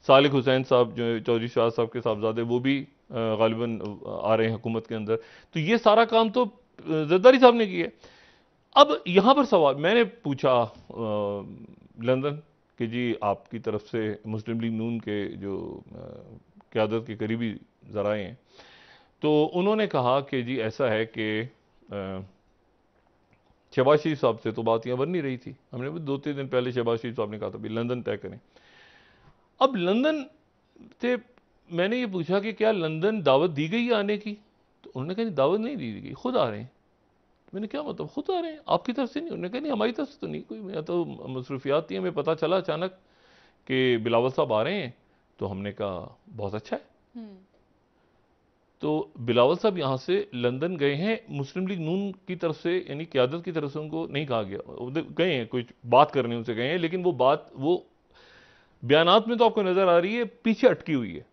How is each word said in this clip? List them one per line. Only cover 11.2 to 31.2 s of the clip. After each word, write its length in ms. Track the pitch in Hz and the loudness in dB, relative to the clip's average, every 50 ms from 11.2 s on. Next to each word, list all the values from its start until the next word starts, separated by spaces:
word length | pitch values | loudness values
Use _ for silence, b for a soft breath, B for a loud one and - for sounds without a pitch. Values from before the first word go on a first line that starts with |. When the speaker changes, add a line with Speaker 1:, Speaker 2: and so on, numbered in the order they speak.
| 104 101 101 101 98 - 98 104 113 - - - - - _ - 113 | -2 -2 -4 -6 -10 -12 -16 -18 -20 -20 -20 -20 -20 -20 _ -6 0
Speaker 1:
लंदन 400 | 120 131 131 135 147 147 151 151 _ _ _ _ _ _ _ | 0 0 2 0 -4 -4 -6 -12 _ _ _ _ _ _ _
कि 80 | 117 | -6
जी 300 | 113 113 123 123 120 110 - 107 | -4 -4 -4 -2 -2 -2 -2 0
आपकी 360 | 104 98 98 - - - 113 | -2 -2 -2 -6 -14 -14 -8
तरफ 220 | - 113 107 104 | -6 -4 -6 -6
से 400 | - - - 117 110 107 104 - - | -6 -6 -4 -4 -4 -4 -6 -8 -8
मुस्लिम 340 | 110 107 107 107 - 117 113 | -8 -8 -8 -6 -6 -6 -4
लीग 120 | 113 117 113 | -2 -4 -4
नून 280 | 110 113 117 117 113 | -2 -4 -4 -4 -6
के 360 | 104 107 104 104 101 - - | -6 -6 -6 -4 -6 -6 -8
जो, 460 | 92 95 98 98 90 85 - 71 69 - - | -10 -8 -8 -8 -8 -8 -10 -12 -14 -16 -18
अ, 60 | - 82 82 - - - - - - - _ _ _ - - _ - | -18 -18 -16 -16 -18 -18 -20 -20 -20 -20 _ _ _ -20 -20 _ 0
क़यादत 320 | 117 107 104 110 113 113 | 0 0 2 0 -4 -4
के 80 | 123 110 | -6 -8
करीबी 460 | 104 107 107 113 113 120 113 104 - - _ _ _ _ 98 | -6 -4 -2 -2 -2 -2 -4 -6 -8 -12 _ _ _ _ -8
ज़राए 320 | 101 104 98 104 107 107 98 | -4 -2 0 0 -2 -2 -4
हैं, 160 | 90 117 - _ B B B B B B B B B B B B B B _ - | -10 -12 -18 _ B B B B B B B B B B B B B B _ 0
तो 220 | 151 151 151 151 | 2 4 4 2
उन्होंने 420 | 156 160 180 180 202 214 214 214 | 2 0 0 0 2 2 0 0
कहा 340 | 190 - 147 123 120 127 143 | 0 0 0 2 2 2 2
कि 220 | 139 139 - 131 120 | 0 -2 -4 -4 -2
जी 160 | 117 131 127 | -2 -4 -4
ऐसा 320 | 110 110 107 - 143 120 | -4 -4 -2 0 0 0
है 160 | 110 110 113 | 2 0 -2
कि, 420 | 113 - 113 110 107 107 107 113 127 _ _ _ _ _ _ _ - 98 | -4 -4 -6 -4 -2 -2 -4 -6 -8 _ _ _ _ _ _ _ -12 -10
अ, 280 | 101 95 95 95 95 95 95 _ _ _ _ _ _ _ _ _ _ _ _ _ _ _ _ _ _ _ _ _ _ _ _ _ _ _ _ - | -8 -8 -8 -10 -10 -12 -14 _ _ _ _ _ _ _ _ _ _ _ _ _ _ _ _ _ _ _ _ _ _ _ _ _ _ _ _ 0
शहबाज 220 | 131 127 135 151 151 | 2 4 4 4 4
शरीफ 220 | 151 160 156 135 | 2 0 -2 2
साहब 180 | - 123 110 107 | 0 0 0 0
से 140 | - 113 107 | -4 -6 -4
तो 100 | 117 113 | -2 0
बात 240 | 113 113 113 113 | 0 0 0 0
यहाँ 120 | 123 123 127 | -4 -4 -2
बन 100 | 135 156 | -2 -2
नहीं 140 | 185 180 147 | -2 -4 -4
रही 140 | 135 127 | -4 -6
थी, 200 | 120 - - 131 _ _ _ - | -8 -10 -16 -20 _ _ _ -12
हमने 180 | 127 123 139 | -10 -8 -8
भी 100 | 156 170 | -8 -8
दो 160 | 156 139 139 | -6 -6 -6
तीन 200 | 139 139 151 147 | -4 -4 -6 -6
दिन 120 | 139 139 131 | -6 -8 -2
पहले 240 | 131 127 123 127 123 | -2 -2 -2 0 -2
शहबाज 260 | 127 117 117 117 113 | -2 0 0 -2 -2
शरीफ 180 | - 123 113 | -4 -8 -4
साहब 140 | 117 110 101 | -4 -6 -6
ने 80 | 107 104 | -6 -8
कहा 120 | 107 98 | -8 -8
था 80 | 98 107 | -8 -8
भी 100 | 107 107 | -10 -8
लंदन 340 | 107 113 117 120 127 123 113 | -6 -4 -4 -4 -4 -6 -4
तय 140 | 104 104 | -6 -6
करें। 240 | 101 - 95 - 107 _ b b b b b b b b b b b b b b b b b b b b b _ _ 262 | -6 -8 -14 -14 -14 _ b b b b b b b b b b b b b b b b b b b b b _ _ 0
अब 140 | 269 262 | 0 2
लंदन 500 | 202 170 180 196 233 262 311 320 302 262 - _ _ _ _ _ _ _ _ _ - - - - _ - | 0 0 0 0 2 0 0 -2 -2 -8 -12 _ _ _ _ _ _ _ _ _ -20 -20 -20 -14 _ -4
से 160 | 240 247 233 | -2 -2 -4